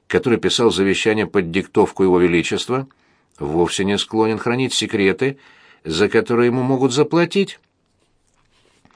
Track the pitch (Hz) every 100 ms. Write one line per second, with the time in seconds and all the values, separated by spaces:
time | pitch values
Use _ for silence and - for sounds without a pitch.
0 | - 110 127 110 92 101 113 87 98 90
1 | 110 107 92 104 85 92 87 107 95 -
2 | 95 90 87 85 - 98 - 131 135 _
3 | _ _ _ - 73 82 82 - 98 101
4 | - 110 110 110 120 123 127 - 110 107
5 | 98 95 135 139 - _ _ _ 80 80
6 | 101 113 - 120 120 127 127 131 131 127
7 | 147 170 170 196 190 - _ _ _ _
8 | _ _ _ _ _ _ _ _ _